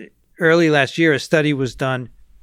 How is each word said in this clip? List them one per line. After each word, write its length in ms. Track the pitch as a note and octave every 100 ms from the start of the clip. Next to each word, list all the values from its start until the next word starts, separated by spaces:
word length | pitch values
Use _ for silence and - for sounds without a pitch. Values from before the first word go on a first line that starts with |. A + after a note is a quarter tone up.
| A2 _ _ -
early 300 | E3 E3 E3
last 280 | D3 C3 -
year, 160 | E3
a 60 | C3+
study 340 | - E3 D3+
was 220 | C#3 C3 -
done, 340 | C3+ B2+ A#2+ - - -